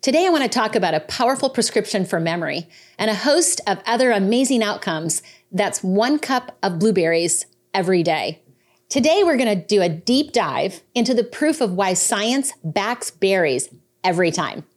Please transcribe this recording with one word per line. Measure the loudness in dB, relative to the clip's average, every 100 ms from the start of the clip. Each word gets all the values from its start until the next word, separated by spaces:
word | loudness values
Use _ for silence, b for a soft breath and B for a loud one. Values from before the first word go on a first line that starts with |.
Today, | 2 2 4
I |
want | 2
to | 2
talk | 0 0 0
about | 0
a | -2
powerful | -4 -2 0 0 -2
prescription | -2 0 -2 -2 -2
for | -2 -2
memory | -2 -4 -4 -6 -10 B B B
and | -2
a |
host | 0 2 2 2 -2 -2
of | -4 -2
other | 2 2
amazing | 2 2 2 2 2
outcomes. | 0 -2 -4 -4 -4 -6 B B B
That's | -2 -2 -2
one | -2 0 2 0
cup | 0 -2 -4 -6
of | -4 0
blueberries | 2 2 2 2 0 -4 -6 _ _
every | -2 2 2
day. | 2 0 -2 -8 _ _ _ _ _
Today, | 0 2 4
we're | 4 2
gonna | 2 0
do | 2 2
a | 2
deep | -2 0 0 2
dive | -2 -2 -2 -4 -6 _
into | -2 0
the | 0
proof | 0 0 0 0
of | -2
why | 0 0
science | 0 0 0 0 -2 -2 -6
backs | -6 -4 -4 -6 -10
berries | -2 0 2 2 0 -6 -12 _ _
every | -2 2 0
time. | 0 -6 -8 -16